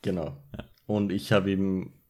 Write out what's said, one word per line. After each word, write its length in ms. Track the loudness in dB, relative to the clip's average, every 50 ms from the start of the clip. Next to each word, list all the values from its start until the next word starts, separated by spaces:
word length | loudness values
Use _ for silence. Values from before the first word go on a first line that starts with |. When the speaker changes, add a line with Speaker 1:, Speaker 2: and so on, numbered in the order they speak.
Speaker 1:
Genau. 340 | -2 -2 -2 -2 -4 -6 -8 -12 -16 -14 -14
Speaker 2:
Ja. 80 | -14 -14 -16 -20 _ _
Speaker 1:
Und 240 | -2 0 0 0 0
ich 200 | 0 -4 2 4
habe 180 | 4 4 6 4
eben 420 | 0 2 2 0 0 -2 -4 -8 -14 -20 _